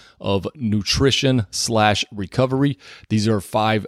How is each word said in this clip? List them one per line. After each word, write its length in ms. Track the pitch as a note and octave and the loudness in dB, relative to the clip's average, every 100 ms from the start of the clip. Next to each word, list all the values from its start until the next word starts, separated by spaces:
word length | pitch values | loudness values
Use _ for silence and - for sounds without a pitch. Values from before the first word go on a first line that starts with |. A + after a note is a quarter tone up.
| - - | -20 -8
of 260 | G2 G2 - | -2 -2 -2
nutrition 920 | - A2 G#2 - - C3+ - C3+ B2+ G2 | -4 -2 0 0 2 2 2 2 0 -2
slash 540 | - - A2+ G#2+ G2 - | -4 -2 2 2 2 -4
recovery. 680 | G#2 F#2+ - B2+ C3 C#3+ - - - - | -8 -6 -2 0 2 0 -2 -12 -20 -2
These 180 | G#2+ G#2+ | 0 2
are 120 | G#2 | -2
five 460 | - A2 A2 A2 | -2 -2 0 0